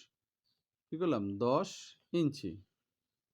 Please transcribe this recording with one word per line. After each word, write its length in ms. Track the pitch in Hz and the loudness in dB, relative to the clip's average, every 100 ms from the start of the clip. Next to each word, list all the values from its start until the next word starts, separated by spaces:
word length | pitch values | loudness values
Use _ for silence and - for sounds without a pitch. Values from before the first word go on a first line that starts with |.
| - _ _ _ _ _ _ _ _ | -20 _ _ _ _ _ _ _ _
কি 40 | 160 | -2
করলাম? 260 | 175 117 101 101 | 2 2 0 0
দশ 300 | 120 147 190 - - - _ | 2 2 0 -8 -18 -20 _
ইঞ্চি। 400 | 170 151 - 95 98 - _ _ _ _ _ _ | 0 0 0 -8 -10 -16 _ _ _ _ _ _